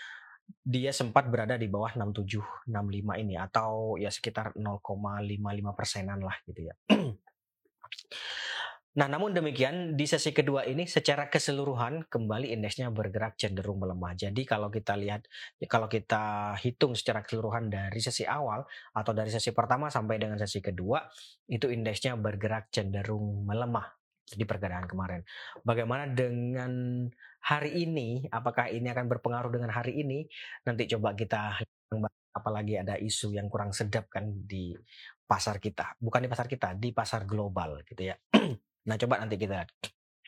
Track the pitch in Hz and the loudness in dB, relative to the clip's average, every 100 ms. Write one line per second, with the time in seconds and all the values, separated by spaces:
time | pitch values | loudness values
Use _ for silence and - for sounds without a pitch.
0 | - - - - - - 131 127 139 - | -12 -14 -18 -20 -20 -6 0 2 2 2
1 | 123 139 127 117 110 123 110 101 110 120 | 4 6 6 4 2 0 2 0 0 0
2 | 104 104 98 104 101 - - 107 101 101 | 0 0 -2 -2 -4 -8 -4 -2 0 0
3 | 104 95 104 95 95 117 110 110 110 92 | 0 0 0 -2 2 2 2 0 0 0
4 | 101 - 113 107 110 - 107 101 - 98 | -2 -2 -4 -2 -4 -2 -2 -2 -4 -4
5 | 104 104 104 104 104 101 101 101 101 101 | -2 -2 -2 -2 -2 -2 -4 -4 -4 -4
6 | 95 101 95 - - 87 82 - - 214 | -4 -4 -4 -6 -10 -10 -10 -2 4 4
7 | 147 104 _ _ _ _ _ _ - - | 4 -4 _ _ _ _ _ _ -18 -16
8 | - - - - - - - - _ 147 | -12 -10 -8 -6 -4 -4 -6 -10 _ 2
9 | 139 147 208 180 151 123 131 175 170 147 | 4 2 2 2 2 4 2 2 0 0
10 | 147 151 151 143 139 139 123 139 175 156 | 4 2 4 4 4 4 2 0 2 4
11 | - 143 143 156 - 139 143 123 120 160 | 4 4 2 2 2 0 0 0 0 -2
12 | - 120 110 107 135 113 104 - 123 110 | -2 0 0 0 0 -2 -2 -2 -2 0
13 | 101 104 110 - 104 95 98 98 92 90 | 0 0 -2 -2 -2 0 -2 -2 -2 -2
14 | 87 90 101 107 135 107 104 107 - 101 | -4 -4 -2 -2 0 0 0 -2 0 0
15 | 101 107 - - - - - 117 110 110 | 0 -4 -6 -16 -14 -8 2 2 4 0
16 | - 107 107 104 104 101 123 120 143 113 | 2 2 2 0 -2 0 0 4 2 4
17 | - 107 - 113 110 113 113 98 98 107 | 0 0 -2 -2 0 0 0 -2 -2 -2
18 | 123 - - 139 131 110 - - - 110 | -2 0 0 0 0 -2 -4 -12 -6 -2
19 | 104 107 107 110 - 110 113 127 147 127 | 2 2 2 2 2 4 6 4 2 0
20 | 107 107 107 104 104 101 101 90 92 139 | 2 2 0 0 0 -2 -2 -2 2 0
21 | - - - - - 117 135 117 110 104 | -2 -12 -20 -18 -4 0 2 2 0 0
22 | 131 120 107 98 104 110 - - 98 98 | 0 0 0 0 0 -2 -2 -2 0 0
23 | 101 107 104 101 101 110 120 117 - - | 0 0 0 -2 0 0 0 0 -2 -12
24 | _ _ - 98 107 95 95 90 90 92 | _ _ -8 -2 -2 0 -2 -2 -4 -2
25 | 92 87 - - - - 117 117 117 131 | -2 -4 -8 -14 -14 -4 0 2 2 -2
26 | 143 127 123 120 120 127 127 123 123 123 | 0 0 2 0 -2 -2 -2 -2 -2 -2
27 | 123 - - - - 147 147 175 165 160 | -2 -6 -18 -6 0 2 2 0 0 0
28 | 117 123 139 117 123 120 120 113 123 123 | 0 -2 -2 -2 0 2 0 0 -2 0
29 | 123 117 120 120 123 120 117 120 120 147 | 0 0 0 -2 -2 -2 0 -2 0 -2
30 | 143 139 156 - - - 127 117 107 113 | -2 -2 -6 -12 -14 -6 -2 0 2 2
31 | 107 101 110 110 104 101 110 _ - 110 | 2 0 0 0 0 -4 -6 _ -4 -2
32 | 107 - _ 104 110 107 107 104 95 101 | -2 -6 _ -4 -2 -2 0 0 0 -2
33 | 107 - 107 101 101 107 101 - 104 113 | -2 -2 -2 -2 -2 -2 -2 0 0 0
34 | - 98 104 98 95 95 87 82 - - | -2 -4 -4 -4 -6 -4 -4 -8 -14 -20
35 | - - - 110 110 101 107 - - - | -20 -4 0 2 2 -2 -2 -4 -6 -4
36 | 117 123 123 127 120 127 92 95 120 117 | 2 2 2 -2 -2 -2 -2 -2 -2 -2
37 | 107 113 98 107 101 92 80 71 - - | 0 -2 0 -2 0 -2 -4 -6 -12 -6
38 | 92 90 _ 220 185 117 _ _ - 110 | -6 -6 _ 6 6 -2 _ _ -4 0
39 | 120 113 107 101 101 95 85 _ - - | 2 2 2 -2 0 -2 -4 _ -14 -14
40 | _ _ | _ _